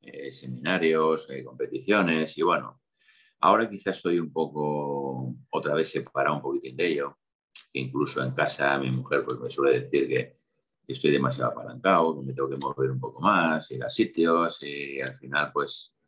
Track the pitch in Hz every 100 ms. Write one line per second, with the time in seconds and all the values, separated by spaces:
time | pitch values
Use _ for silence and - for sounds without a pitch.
0 | - - 71 65 65 64 73 92 82 80
1 | 80 80 - 67 65 64 - 65 65 104
2 | 90 80 - - 87 85 58 - _ _
3 | _ _ _ _ 87 107 110 98 98 92
4 | 90 87 80 80 76 73 73 73 73 71
5 | 69 65 65 62 - 80 76 76 78 -
6 | - 69 71 73 65 69 67 65 87 80
7 | 71 - _ _ _ - - 65 65 69
8 | 73 - 64 64 71 - 71 69 65 65
9 | 64 71 67 64 64 - 69 65 64 71
10 | 65 64 64 _ _ _ _ _ - 67
11 | 73 71 67 67 62 - 62 - 95 90
12 | 82 73 67 65 67 67 67 65 67 65
13 | - - 87 98 82 80 - 64 62 -
14 | 107 - 82 82 85 82 73 71 69 69
15 | 65 65 65 71 71 - 69 - - _